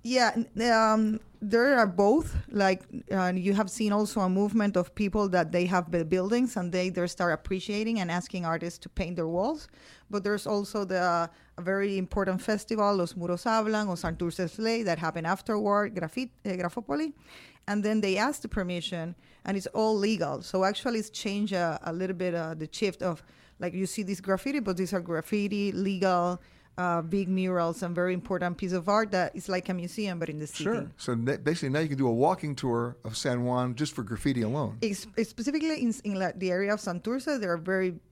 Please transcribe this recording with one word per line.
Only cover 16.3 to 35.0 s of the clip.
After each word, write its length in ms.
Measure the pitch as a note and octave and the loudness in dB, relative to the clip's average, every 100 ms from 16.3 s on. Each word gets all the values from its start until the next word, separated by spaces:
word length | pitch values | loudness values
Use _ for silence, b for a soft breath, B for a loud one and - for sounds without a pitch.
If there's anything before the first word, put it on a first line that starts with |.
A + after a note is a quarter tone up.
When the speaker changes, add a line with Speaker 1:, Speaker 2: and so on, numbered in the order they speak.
| _ G#3 | _ -6
Speaker 1:
uh, 40 | |
Grafopoli. 600 | F3+ F3 B3 A3+ C#4+ D#4 - B B B B - | -4 -4 -4 -4 -2 -2 -6 B B B B -4
And 160 | G#3 | 0
then 160 | G#3 A3 | 2 2
they 160 | G3+ F#3+ | 2 2
ask 240 | A#3+ D4+ | 0 -2
the 60 | - | -4
permission, 680 | - F3+ F3 - E3+ E3 F3 b b | -4 -2 -4 -4 -6 -8 -10 b b
and 140 | - G3 | -4 -2
it's 100 | - | -2
all 280 | - A3 A3 | 0 2 2
legal. 440 | G3+ G#3+ D#3 C#3 | 2 2 -2 -4
So 220 | - F#3+ | -2 0
actually 360 | F#3 G3+ - A#3 | 2 0 -2 -2
it's 100 | G#3+ | -4
changed, 440 | - G#3+ G3+ G#3 | -6 -4 -2 0
uh, 240 | F#3 E3+ D3+ | 0 0 -2
a 80 | - | -6
little 240 | E3 F#3 F3+ | -4 -4 -2
bit, 180 | F3+ | -2
uh, 200 | E3+ D#3+ | -2 -4
the 160 | D#3 D#3 | -6 -8
shift 300 | - G3+ F3+ | -2 -2 -2
of, 180 | F#3 D#3+ - b b _ | -4 -4 -10 b b _
like, 140 | F3 | -6
you 120 | F3+ F#3+ | -4 -4
see 180 | - | -4
this 180 | F#3+ F#3+ | -4 -4
graffiti, 380 | F#3+ F#3+ C4+ C#4+ | 0 0 0 -2
but 160 | G3+ F3+ | -2 -2
these 160 | F#3 | 0
are 80 | G3 | -2
graffiti, 720 | F3 E3 - G#3 G3+ G#3 G3+ | -2 -4 -2 -2 0 0 -2
legal, 680 | F3+ G3 F#3+ F#3+ F3+ F3 F3+ b b b - | 0 -2 0 2 4 2 -2 b b b -4
uh, 240 | F3+ E3+ | 0 0
big 260 | E3 G3 F#3 | 0 -2 0
murals, 560 | F#3+ F#3 F3+ E3+ E3 | 0 2 2 0 -2
and 100 | F3+ | -4
very 200 | F3 F3+ | 0 0
important 440 | F3+ - F#3 F3+ E3+ | 0 -2 -2 -2 -2
piece 140 | F#3 | -2
of 160 | F3+ E3+ | -2 2
art 240 | G#3 A3 | 2 4
that 240 | F#3+ E3+ - | 0 0 -4
is 140 | - | -4
like 180 | F#3 F3+ | -4 -2
a 60 | |
museum, 440 | F3+ F3 - G#3 F3 | -4 -4 -4 -4 -2
but 120 | D#3+ | -4
in 100 | D3+ | -6
the 80 | D3+ | -8
city. 160 | - | -4
Speaker 2:
Sure. 260 | D#3+ A#3 C#3+ - | -2 -2 -4 -8
So 180 | - | -2
na-, 220 | A#2 A#2+ A#2+ | 0 0 0
basically 320 | - E3+ C3+ | 0 0 0
now 100 | C#3+ | 0
you 80 | D#3+ | 0
can 80 | C#3 | 2
do 100 | C3 | 2
a 40 | |
walking 420 | A#2 D3 F#3+ D3+ C3+ | 4 4 2 -2 -4
tour 400 | C3 A#2 A#2+ A#2 | 0 0 -2 -6
of 140 | A2+ A2+ | -8 -4
San 260 | C#3 B2 | 0 0
Juan 320 | B2 B2 B2 A2+ | 2 0 0 -2
just 180 | D3 | -4
for 80 | - | -4
graffiti 420 | A2 A2+ C#3+ B2 | -6 -2 0 2
alone. 340 | A2 C#3 A#2+ A2 | 0 0 -4 -2
Speaker 1:
Ex-, 240 | A3+ G3 | -2 -2